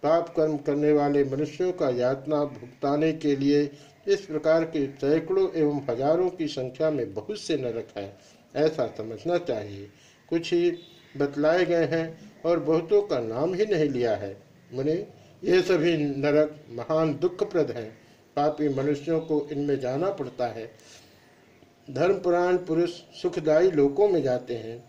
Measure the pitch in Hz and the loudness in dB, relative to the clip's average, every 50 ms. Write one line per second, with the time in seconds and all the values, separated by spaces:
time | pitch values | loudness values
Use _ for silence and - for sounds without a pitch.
0 | - 147 160 170 170 170 - - 156 156 156 143 143 - 143 147 147 151 151 147 | 2 4 2 2 2 0 0 0 0 2 0 -2 -2 -2 0 2 4 4 4 4
1 | 143 143 143 143 139 135 135 135 151 143 - - 180 185 180 - 165 135 123 120 | 4 4 4 2 2 2 0 -2 -2 -4 -2 -2 -2 -2 0 0 0 0 0 2
2 | 123 123 135 135 135 147 151 147 147 135 127 - - 123 - - - 143 143 147 | 0 0 0 -2 -2 -2 0 0 0 -2 -4 -12 -16 -18 -14 -4 -2 0 0 2
3 | 156 160 151 156 156 147 143 135 139 143 143 147 147 143 - - - - - _ | 2 0 0 0 0 0 0 2 2 4 4 4 2 0 -4 -12 -20 -20 -20 _
4 | _ 196 196 196 - - 156 151 151 156 160 165 160 160 - 160 139 135 139 - | _ 0 0 0 0 -6 -6 -2 2 4 4 4 2 0 -2 -2 -2 -2 -4 -4
5 | - 139 151 160 160 160 190 190 190 180 - 160 156 147 147 143 139 - 120 117 | 0 2 2 2 2 0 0 0 0 0 2 0 0 0 0 -2 -4 -4 -4 -2
6 | 135 143 160 175 185 180 175 - 165 139 - 135 127 127 123 - 160 156 156 139 | 2 2 2 2 2 -2 -2 -4 -6 -6 -4 -6 -6 -8 -4 -2 -2 0 0 0
7 | 120 101 98 104 101 - 214 208 - - 165 143 127 120 110 113 107 - - 104 | -4 -4 -6 -10 -8 -8 -10 -10 -4 -4 -4 -2 -2 -4 -4 -6 -8 -10 -10 -10
8 | 98 98 101 - - - - _ _ _ _ - 151 156 156 - 127 110 - - | -10 -10 -12 -18 -20 -20 -20 _ _ _ _ 0 0 0 2 0 -4 -4 -4 -10
9 | 110 110 113 104 - 165 175 175 175 - 123 110 104 104 101 98 101 104 - _ | -10 -10 -10 -8 -4 -2 -2 -2 0 -2 -4 -4 -4 -8 -12 -14 -14 -16 -18 _
10 | _ - _ _ _ - - 170 165 - 180 170 170 175 165 170 - - - - | _ -20 _ _ _ -4 -4 -4 -2 0 0 2 2 2 0 -2 -10 -20 -20 -20
11 | - - - 139 143 139 139 147 147 156 165 185 180 160 175 165 165 143 151 165 | -20 -18 -4 -2 -2 -2 0 0 2 2 4 4 2 2 2 2 2 2 0 -2
12 | 160 165 - - - - - - - 165 175 165 147 147 160 165 170 165 208 208 | -2 -4 -8 -14 -20 -20 -20 -6 -2 0 0 0 2 2 0 0 2 4 2 2
13 | 202 - 175 127 117 110 110 120 147 170 185 175 214 214 208 165 156 143 131 123 | 4 2 -2 -2 -2 -4 -2 -2 -2 -2 0 0 0 0 2 2 2 0 0 0
14 | 120 117 107 101 101 98 95 - - _ _ - _ _ 120 127 135 147 160 180 | 0 0 0 0 -4 -8 -12 -12 -18 _ _ -20 _ _ -8 -4 -2 0 0 -2
15 | 208 - - - - - - - - 196 180 185 175 - 190 170 151 170 170 156 | -4 -8 -14 -20 -20 -20 -20 -8 0 2 4 4 4 4 2 2 4 2 2 2
16 | 147 147 139 135 139 147 147 151 156 151 - - - - 117 117 120 - 160 156 | 0 -2 -2 -2 0 2 4 4 4 2 0 -12 -18 -14 -12 -12 -6 -2 0 2
17 | 160 160 143 131 165 180 180 - 208 190 - 175 151 131 113 120 113 107 - - | 2 0 0 0 -2 -2 0 -2 -4 -2 0 0 0 0 -2 -8 -8 -10 -14 -18
18 | - - - _ _ _ _ - 143 151 147 151 151 147 135 135 135 147 147 139 | -20 -20 -20 _ _ _ _ 0 0 0 0 0 -2 -2 0 0 0 -2 -2 -2
19 | - - 165 160 160 160 156 147 143 143 151 143 143 143 139 131 123 123 131 139 | -2 -2 -2 -2 -2 -2 -2 -2 -2 -4 -6 -4 -2 -2 -2 -2 -2 -4 -2 -2
20 | 170 196 196 - 143 123 - - 123 117 107 113 110 113 - - - - - - | -2 -2 -4 -4 -8 -10 -6 -6 -6 -4 -4 -8 -12 -12 -14 -20 -20 -20 -20 -20
21 | - - _ _ _ _ _ _ _ _ _ _ - _ _ _ _ - 139 131 | -20 -20 _ _ _ _ _ _ _ _ _ _ -20 _ _ _ _ -10 -2 0
22 | 156 185 196 185 185 180 175 175 175 180 180 180 180 - 160 165 175 170 - - | 2 2 2 0 2 0 2 2 2 2 2 0 0 0 0 0 0 0 -2 -8
23 | - - - - - 180 170 180 156 156 151 156 - 190 170 147 139 139 139 - | -16 -20 -20 -6 -6 -4 -4 -2 0 2 4 6 4 4 4 4 2 4 4 4
24 | 208 208 190 170 135 135 123 123 123 - 120 113 110 113 113 120 - | 2 4 4 2 2 0 -2 -2 -2 -6 -8 -8 -8 -10 -12 -12 -14